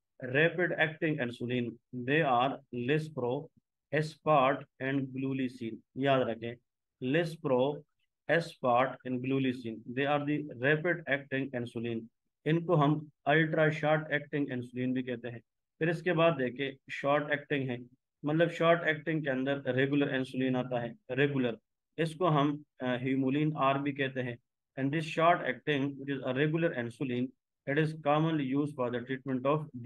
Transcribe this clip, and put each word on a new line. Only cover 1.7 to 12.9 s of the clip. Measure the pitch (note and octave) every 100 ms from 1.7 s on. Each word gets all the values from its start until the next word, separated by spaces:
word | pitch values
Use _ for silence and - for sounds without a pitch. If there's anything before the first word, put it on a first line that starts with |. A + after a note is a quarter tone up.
| A#2 _ B2
they | B2 D3+ D3
are | A#2+ C3+ B2 - A#2+ A#2+
lispro, | D#3 D#3 B2+ E3 D3 D3+ _ _ _ _
aspart | D3 D#3 - D3+ D3+ C3 C#3+ - _
and | C3 C#3 C3+
glulicin। | B2+ C3+ C3+ B2+ C3 A2+ G#2+ - B2+
याद | C#3 C3+
रखें, | A#2 A2+ A#2 A#2+ _ _ _ _ B2+
lispro, | D#3 E3 E3 D3 B2+ C3+ D3 - _ _ _ -
aspart | D#3+ D#3+ - B2+ A#2+ C3+
and | - B2+ B2+ B2+
glulicin, | C3+ C3 B2 A2+ A2+ B2
they | B2 C#3+
are | D3 C#3+
the | D3 D3+ A#2
rapid | C3 D#3 F3 E3+ B2+
acting | C#3 C#3 C3+ C3+ B2
insulin। | A#2+ A#2+ A#2 A#2 A#2 _ _ _ D3
इनको | E3 E3+
हम | E3 C#3+